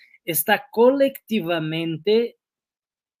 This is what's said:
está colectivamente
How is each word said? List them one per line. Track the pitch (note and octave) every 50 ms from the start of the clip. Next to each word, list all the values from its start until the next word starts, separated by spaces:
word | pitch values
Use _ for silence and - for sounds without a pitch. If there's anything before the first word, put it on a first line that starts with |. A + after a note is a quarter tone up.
| _ _ _ _ _
está | - E3 D3 - - G#3 G3 - -
colectivamente | - G#3+ A#3 B3+ C#4 C#4 C#4 C4+ C4+ - _ - A3 G#3+ E3 E3 F3 E3 D#3 D#3 D#3+ E3 E3 E3 E3 D#3 D#3 G#3 G#3+ A3+ A#3+ A#3 - _ _ _ _ _ _ _ _ _ _ _ _ _ _ _ _ _